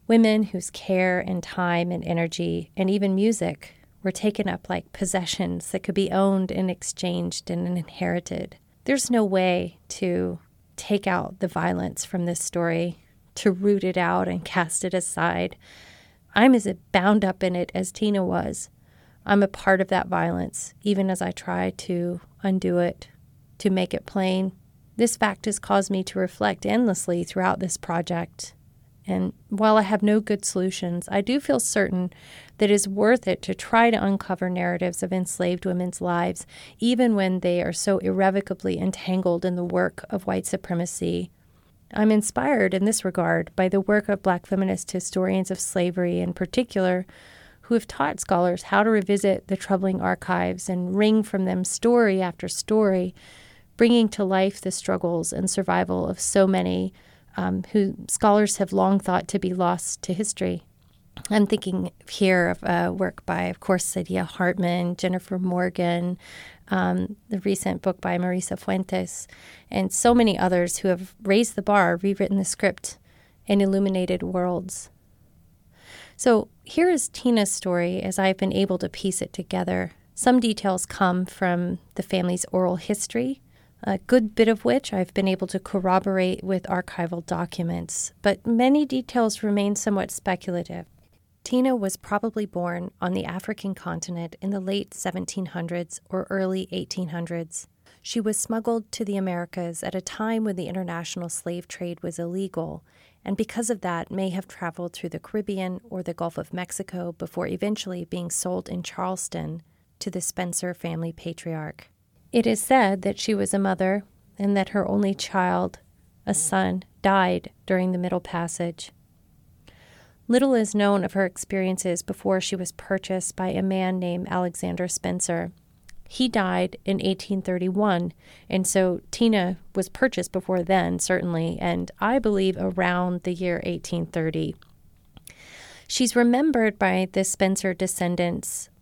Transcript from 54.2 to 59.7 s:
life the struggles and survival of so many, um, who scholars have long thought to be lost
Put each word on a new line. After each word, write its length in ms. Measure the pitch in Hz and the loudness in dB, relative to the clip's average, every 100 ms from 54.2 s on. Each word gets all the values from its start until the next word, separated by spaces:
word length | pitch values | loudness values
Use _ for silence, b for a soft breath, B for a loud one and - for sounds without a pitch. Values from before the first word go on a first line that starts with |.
| 190 | 2
life 340 | 190 190 196 | 2 2 0
the 120 | 190 | -6
struggles 600 | 185 - 185 175 170 160 | -4 -2 -2 0 0 -2
and 180 | - 185 | -2 -2
survival 560 | - 185 180 180 185 165 | 0 0 2 2 0 -2
of 140 | 185 | -4
so 260 | - 202 190 | 0 4 4
many, 460 | 190 180 185 185 b b b b - | 4 0 0 -2 b b b b -4
um, 260 | 185 190 185 | -2 -2 0
who 240 | 214 196 - - | 2 2 -2 -6
scholars 480 | - 214 208 208 - | 2 4 6 4 0
have 160 | 190 | 0
long 260 | 196 190 196 | 2 4 4
thought 260 | 190 180 175 | 2 0 0
to 100 | 202 | -2
be 140 | 190 | -2
lost 480 | 180 175 | 0 2